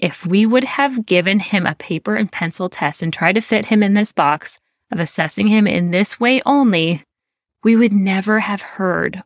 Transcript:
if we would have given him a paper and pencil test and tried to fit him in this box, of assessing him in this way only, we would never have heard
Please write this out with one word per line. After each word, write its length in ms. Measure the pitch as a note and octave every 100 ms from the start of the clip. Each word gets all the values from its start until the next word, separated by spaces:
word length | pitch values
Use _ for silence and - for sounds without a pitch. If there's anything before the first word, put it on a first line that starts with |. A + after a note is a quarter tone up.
if 240 | F3 - E3+
we 200 | F#3+ A3
would 200 | B3 B3+
have 400 | - C#4 B3+ A3
given 340 | F3+ F3+ G3+
him 260 | - G3+ F3
a 100 | D#3
paper 400 | - D#3+ - G#3+
and 160 | G#3+
pencil 380 | - E3+ - F3+
test 320 | - D3+ -
and 100 | E3
tried 240 | - E3 G3+
to 60 |
fit 240 | A3 A3 G#3
him 160 | G#3+
in 120 | G3+
this 180 | G3+ G#3+
box, 480 | - D3 D3+ - - _ _ _
of 80 | E3
assessing 480 | D#3+ - D#3+ - G#3
him 200 | G#3+ G#3
in 240 | F3 F3
this 280 | F3 G#3 -
way 220 | A#3 C4 -
only, 580 | C#4+ C4 F3 D#3+ E3+ - _ _ _ _ _
we 120 | A3 A3+
would 180 | A#3
never 480 | G3+ F#3+ F#3+ G3 G#3+
have 200 | G#3 G3+
heard 640 | - - F#3+ E3 - F#3